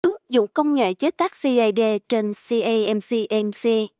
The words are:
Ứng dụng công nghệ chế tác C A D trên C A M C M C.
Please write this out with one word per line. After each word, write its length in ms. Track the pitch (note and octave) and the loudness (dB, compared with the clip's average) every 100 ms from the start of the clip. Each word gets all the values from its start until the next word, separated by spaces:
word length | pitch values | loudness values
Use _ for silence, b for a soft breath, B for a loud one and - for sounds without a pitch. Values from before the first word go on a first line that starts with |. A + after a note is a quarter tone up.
Ứng 140 | F4+ G#4 _ | -2 -4 _
dụng 180 | B3 G#3 | 0 0
công 200 | - D4 | 0 0
nghệ 200 | C#4+ G#3 | 2 0
chế 180 | F#3 D4 | 0 -2
tác 200 | - F4+ | 0 -4
C 140 | - C#4 | 0 0
A 260 | A#3+ A3 G3+ | 2 2 2
D 20 | A3 G#3 _ | 0 0 _
trên 240 | A#3 G#3+ | -2 -2
C 180 | G#3 - | -6 -2
A 420 | A#3 G#3 A3+ G#3 | -2 0 0 0
M 60 | G#3+ | -2
C 120 | - A#3 G#3 G#3+ G#3 | -2 -4 0 -2 -2
M 60 | |
C. 140 | G3+ A#3 A3+ G#3+ _ | -2 0 0 -2 _